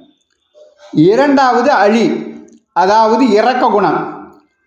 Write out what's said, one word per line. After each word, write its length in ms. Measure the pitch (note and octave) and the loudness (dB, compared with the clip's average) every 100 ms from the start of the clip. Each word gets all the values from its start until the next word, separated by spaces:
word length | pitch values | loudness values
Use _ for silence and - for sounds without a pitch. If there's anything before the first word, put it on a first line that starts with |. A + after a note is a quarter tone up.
| - _ _ _ _ _ - _ - | -20 _ _ _ _ _ -20 _ -6
இரண்டாவது 760 | - E3+ A#3 C#4+ C#4 C4 A#3 C4 | 0 2 2 2 2 0 0 0
அழி, 640 | A#3 G#3 A3+ F3+ - - - - - _ | 0 0 0 -2 -4 -10 -18 -20 -20 _
அதாவது 560 | E3 F#3+ A3 A3 A#3 C4 | -2 0 2 2 2 2
இரக்க 400 | G3+ A3+ B3 B3 | 2 0 0 0
குணம். 640 | G3+ F3 - - - - - _ _ | 0 0 -4 -8 -14 -20 -20 _ _